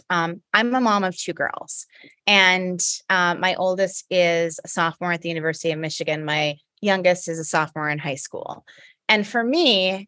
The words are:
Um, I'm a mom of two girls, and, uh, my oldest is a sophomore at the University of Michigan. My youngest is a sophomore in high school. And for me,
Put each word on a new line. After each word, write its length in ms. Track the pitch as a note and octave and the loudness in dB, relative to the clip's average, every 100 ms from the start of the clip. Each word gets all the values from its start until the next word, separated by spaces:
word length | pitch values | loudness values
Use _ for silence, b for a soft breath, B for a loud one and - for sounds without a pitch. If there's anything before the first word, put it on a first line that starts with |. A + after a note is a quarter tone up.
| - | -2
Um, 320 | F3+ E3 F3 _ | 0 0 -4 _
I'm 200 | G#3 A#3+ | 0 2
a 60 | B3+ | 2
mom 240 | A#3 G3+ | 2 2
of 140 | F#3 F3+ | 0 -4
two 160 | - | -8
girls, 520 | E3 - - - - - b b b - | -4 -4 -4 -10 -10 -10 b b b 2
and, 560 | G3+ F#3 F#3 F#3 F3+ - - - | 6 6 4 0 -2 -4 -4 -2
uh, 260 | F#3+ F3 E3+ | 2 2 2
my 180 | F3 - | 0 0
oldest 500 | F#3 F#3 F#3+ - - | 0 0 -2 -4 -2
is 520 | F#3 E3+ E3+ E3+ - | 2 2 2 0 -4
a 60 | - | -8
sophomore 420 | F#3 E3 - F3+ | -2 -2 -2 -4
at 100 | E3+ | -4
the 60 | E3+ | -4
University 440 | E3 D#3+ D#3 E3+ | -4 -4 -2 -4
of 80 | D#3 | -2
Michigan. 440 | D#3+ - D#3+ D3+ | -4 -6 -4 -4
My 320 | D3+ D3+ D3+ D3 _ - | -2 0 -2 -4 _ -6
youngest 480 | G#3 F#3+ F3+ F3 - | 0 2 2 2 -2
is 100 | E3 | -6
a 60 | |
sophomore 460 | D#3 E3 D#3 D#3+ D3+ | -2 0 -2 -4 -4
in 100 | D3+ | -4
high 160 | D3 C3+ | -6 -8
school. 480 | - - - - - b b b - | -8 -12 -12 -14 -16 b b b 0
And 180 | G#3+ G#3 | 0 2
for 160 | A#3+ | 0
me, 640 | A#3 D#4+ D4 G3 F#3 F#3+ | 0 2 4 4 2 -2